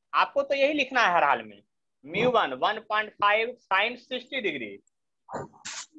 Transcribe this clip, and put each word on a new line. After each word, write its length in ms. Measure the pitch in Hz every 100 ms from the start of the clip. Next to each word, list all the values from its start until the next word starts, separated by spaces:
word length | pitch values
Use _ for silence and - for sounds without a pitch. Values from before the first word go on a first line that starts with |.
| _ 147
आपको 260 | 185 277
तो 140 | 277 277
यही 180 | 277
लिखना 280 | 302 262 262
है 120 | 208 175
हर 80 |
हाल 200 | 147 123
में, 180 | 110 101 _ _ _ _ 135
mu 260 | 185 247
one 200 | 226 156 131
one 180 | 175 220 -
point 240 | 214 214
five 440 | - 208 214 226 240
sin 340 | - 190 220 240
sixty 420 | - 254 - 269
degree 320 | 202 147 107 98 _ _ _ _ - - - - - - -